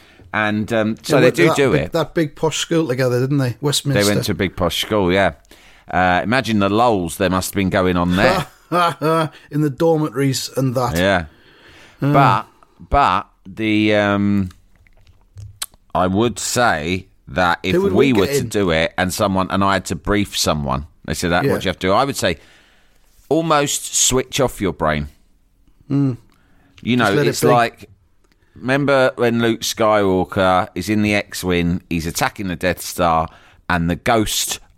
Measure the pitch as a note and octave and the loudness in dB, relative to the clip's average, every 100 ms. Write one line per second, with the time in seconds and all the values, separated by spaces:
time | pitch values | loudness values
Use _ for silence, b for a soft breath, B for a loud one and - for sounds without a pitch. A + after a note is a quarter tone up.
0 | b b b G#2 G#2+ G#2+ G#2 A2+ A2 A2 | b b b -4 -2 -2 -2 0 0 -4
1 | - C#3+ B2+ - - C#3+ C3+ A#2+ D3+ E3 | 0 2 4 4 2 4 2 2 0 -4
2 | D3+ - D3+ - D#3+ - - E3 D#3+ B2+ | -4 -2 -4 -2 -4 -4 -2 -2 0 -2
3 | B2+ B2 C3 C#3+ B2+ - C#3+ C#3 C#3+ A#2+ | 0 0 0 0 0 -2 -2 -2 0 0
4 | G2+ G2+ - F2+ F#2+ - F2 - - G#2+ | 2 0 0 -2 -2 -2 -2 -2 -2 0
5 | F2+ F#2+ F#2 - _ B B B B F2 | 2 2 2 -2 _ B B B B 0
6 | F#2 F2+ E2 B2+ A2 G#2+ G2 G#2 B2 G#2 | 2 2 0 -2 0 0 2 2 2 2
7 | E2 - F#2 F#2 - G2+ F#2+ G2+ F#2 F2+ | -2 -2 0 0 -2 -2 0 2 2 2
8 | F2 F2+ A2+ F#3+ - - - F3 E3+ D3 | 0 2 2 0 -4 -12 -6 -2 0 -2
9 | D3+ E3 D#3 - - D3 D3+ B2+ E3 D#3+ | -2 0 -2 -8 -8 -2 -2 0 2 2
10 | D3+ B2 C#3 B2 - - C3 B2 A#2+ E2 | 0 -2 -2 -2 -6 -4 -2 0 -2 0
11 | F#2+ F#2 D#2 B B B B B B B | 2 0 -2 B B B B B B B
12 | C3+ C#3 C3 G2+ - _ _ - - C#3+ | 0 4 4 2 -2 _ _ -20 -2 0
13 | B2 F#2 - _ F#2+ F#2+ A2 G#2+ G#2+ G#2 | 2 0 -4 _ -16 -4 0 2 2 2
14 | G#2 G2+ G2+ G2+ F#2 - _ _ _ - | 2 2 2 0 -2 -6 _ _ _ -20
15 | - - _ - - - - _ _ D#2+ | -20 -20 _ -20 -20 -16 -16 _ _ -2
16 | F#2 F#2+ A#2+ A2 - B2 A#2+ E2 D#2 F#2 | 0 0 0 -2 -6 0 0 0 -2 -6
17 | - _ - C#2 F2+ E2+ F#2 F2 G2 G2 | -8 _ -8 -2 0 0 0 0 2 2
18 | C3+ A2+ F2+ C#3+ A#2+ G#2+ F#2+ D#2+ E2 - | 2 2 2 0 -2 -2 0 0 0 -2
19 | F#2 E2+ G2+ F#2+ F#2 F#2+ G2 F#2+ - F2 | -4 -2 0 0 -2 0 0 0 -2 -6
20 | - G#2 G2 - - D2+ C#2 C2+ D2 _ | -2 -2 -2 -2 -2 -2 -2 -4 -8 _
21 | - - F2 F2 C#3 F#2 F#2 F2 F#2 G#2 | -10 -4 -2 0 0 -2 -4 -4 0 0
22 | C#3 - G#2 E2 b b b b b b | 0 -2 -2 -4 b b b b b b
23 | b _ - D#3 E3 D3+ C#3+ - - - | b _ -2 0 2 0 0 -4 -6 -2
24 | - B2+ - - B2 - F#2+ - D#2 D2+ | 0 0 -2 -2 -2 -2 -4 -2 -2 -2
25 | D2 - _ _ _ _ _ _ - C#3 | -4 -12 _ _ _ _ _ _ -4 0
26 | C#3 A#2 - b b b b b - B2 | 0 -2 -12 b b b b b -2 0
27 | G#2+ G2+ C#3 C3 B2 B2 A#2 - - _ | 2 2 0 2 2 4 2 -4 -20 _
28 | _ _ _ _ _ - A2+ C#3 C#3+ C3+ | _ _ _ _ _ -10 -4 0 2 4
29 | C3 - A#2+ A#2 A#2 A#2 - - A2 G#2+ | 2 2 0 2 0 0 -4 0 2 4
30 | G2 F#2 F2+ G2+ F#2 F#2 G#2 - F#2 G#2+ | 4 2 0 0 2 2 0 -4 -2 0
31 | G#2 G#2 - - F2+ F2 E2+ F2+ - E2+ | 2 0 -2 -6 -2 0 0 -2 -4 -6
32 | D#2+ - C3 - G2 E2 F#2 E2+ - - | -4 -4 -4 -4 -8 -4 -4 -4 -6 -2
33 | E2+ D#2+ E2 B B B - F2 E2 D#2+ | 0 0 -2 B B B -4 -2 0 -2
34 | - A#2 G2+ - - - - | 0 0 0 -4 -6 -8 -12